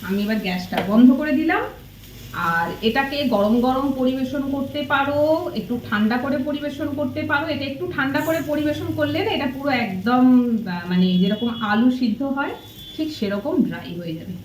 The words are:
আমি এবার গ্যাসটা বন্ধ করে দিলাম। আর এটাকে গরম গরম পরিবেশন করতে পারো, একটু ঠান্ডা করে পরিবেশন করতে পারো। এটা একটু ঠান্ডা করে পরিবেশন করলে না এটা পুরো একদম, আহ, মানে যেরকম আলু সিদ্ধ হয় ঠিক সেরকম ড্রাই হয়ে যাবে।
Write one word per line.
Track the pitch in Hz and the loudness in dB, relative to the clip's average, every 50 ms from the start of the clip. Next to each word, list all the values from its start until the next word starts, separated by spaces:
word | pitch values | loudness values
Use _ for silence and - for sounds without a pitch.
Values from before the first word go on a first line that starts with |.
| - 190 | -4 -2
আমি | 190 202 208 | -2 -2 0
এবার | 202 220 214 180 | 0 0 -2 0
গ্যাসটা | 185 180 185 - - - 180 180 185 | -2 -4 -4 -4 -4 -4 -4 -2 2
বন্ধ | 202 226 247 254 - - | 4 6 8 8 6 6
করে | 302 311 302 - | 2 0 0 0
দিলাম। | 320 320 370 427 494 - - - - - - - - - - - - - - 175 170 170 | 2 2 0 0 -2 -4 -8 -14 -18 -20 -20 -20 -20 -20 -18 -18 -18 -12 -8 -4 -2 0
আর | 165 165 170 170 - - 208 226 | 0 0 0 -2 -4 -2 0 0
এটাকে | 220 269 277 277 285 285 285 247 233 | 2 2 0 0 -2 -2 0 2 2
গরম | 202 202 214 226 240 240 | 2 4 4 4 4 4
গরম | 254 254 262 277 277 - 254 | 4 2 2 2 0 0 2
পরিবেশন | 254 254 262 269 262 254 277 294 277 277 277 | 2 0 2 0 -2 -2 -2 -4 -2 -2 -2
করতে | 277 277 - - 294 294 - | -4 -4 -4 -4 -6 -2 0
পারো, | 294 269 277 285 285 294 294 311 311 330 359 349 - 226 | 0 0 2 2 2 2 2 4 2 2 0 -4 -4 -6
একটু | 214 - 240 233 - - | -4 -4 -6 -6 -4 -4
ঠান্ডা | - 208 214 214 240 254 247 | 0 2 2 2 2 0 0
করে | 277 277 302 262 294 | 0 -2 -2 -2 -2
পরিবেশন | 285 294 294 294 277 - 320 - 262 285 | -4 -4 -4 -6 -6 -4 -6 -4 -2 -2
করতে | 294 - - 311 302 302 | -4 -4 -2 -4 -2 0
পারো। | 302 285 320 320 294 | 0 0 0 -2 -4
এটা | - 269 - | -4 -4 -6
একটু | 277 269 359 359 349 | -6 -6 -6 -6 -2
ঠান্ডা | 302 269 269 277 302 302 311 | -2 -2 0 0 0 0 0
করে | 320 330 285 294 | 0 0 0 -2
পরিবেশন | 294 294 302 302 294 - - 339 311 - | -2 0 0 0 -2 -2 -4 -4 -2 0
করলে | 302 285 294 - 392 | 0 0 0 0 0
না | 440 392 262 | 0 0 0
এটা | 277 254 233 | -2 -2 -4
পুরো | 269 277 285 269 247 226 | -2 -2 0 0 0 0
একদম, | 202 190 185 185 233 247 254 254 254 254 247 247 240 226 214 | -2 -4 -2 0 2 4 6 6 8 8 6 6 4 0 -2
আহ, | 190 190 175 175 175 180 | -2 -4 -6 -6 -4 0
মানে | 180 180 180 185 180 180 | 2 4 4 4 4 4
যেরকম | 185 202 208 208 240 233 226 - 226 208 | 4 4 2 0 0 -2 -2 -2 -2 0
আলু | 208 214 240 254 254 - | 2 4 4 4 4 2
সিদ্ধ | 254 226 202 - 277 277 269 277 | 0 0 0 0 -2 -4 -2 -2
হয় | 285 370 - - - - - - - - - | -2 -4 -6 -10 -14 -18 -18 -18 -18 -16 -8
ঠিক | - 311 311 - - | -6 -6 -6 -4 -4
সেরকম | 226 196 202 208 - 294 359 320 - - | -4 -2 -2 -2 -2 -2 2 2 2 0
ড্রাই | 165 - - - 175 170 | 0 -8 -8 -10 -10 -8
হয়ে | 175 165 160 160 | -8 -8 -8 -8
যাবে। | 156 - 180 175 - | -8 -10 -12 -12 -14